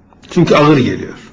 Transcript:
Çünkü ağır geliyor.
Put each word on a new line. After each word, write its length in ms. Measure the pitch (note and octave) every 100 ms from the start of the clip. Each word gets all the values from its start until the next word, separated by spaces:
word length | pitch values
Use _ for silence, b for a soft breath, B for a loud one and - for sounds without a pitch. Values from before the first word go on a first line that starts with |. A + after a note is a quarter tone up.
| _ _ -
Çünkü 240 | F3+ E3
ağır 240 | D3+ D3 D3+
geliyor. 400 | G#2 F2+ - - -